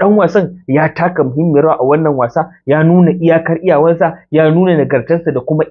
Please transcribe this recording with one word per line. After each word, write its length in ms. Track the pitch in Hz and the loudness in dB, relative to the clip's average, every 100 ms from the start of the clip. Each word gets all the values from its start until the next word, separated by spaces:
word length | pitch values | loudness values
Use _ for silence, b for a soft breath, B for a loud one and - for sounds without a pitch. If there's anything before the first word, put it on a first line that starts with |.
ɗan 160 | 196 214 | 2 2
wasan 460 | 175 208 175 - - | 2 0 -2 -6 -4
ya 220 | 135 156 | -2 -2
taka 340 | - 175 180 | -2 -4 -2
muhimmiyar 420 | 135 127 170 143 | -4 -2 0 2
rawa 120 | 156 151 | 2 0
a 60 | |
wannan 320 | 131 156 160 139 | 0 0 0 -2
wasa, 340 | 120 165 160 B - | -2 -4 -6 B -4
ya 160 | 147 | 0
nuna 300 | 160 175 180 | 2 4 2
iyakar 460 | 180 165 160 160 165 | 2 0 0 0 -4
iyawansa, 560 | 180 151 160 165 170 B B | 0 2 2 0 -2 B B
ya 200 | 151 156 | 0 2
nuna 260 | 165 185 165 | 2 2 0
nagartarsa 540 | 127 135 117 170 170 | 0 -2 -2 -4 -2
da 80 | 127 | -6
kuma 240 | - 156 - | -4 -4 -2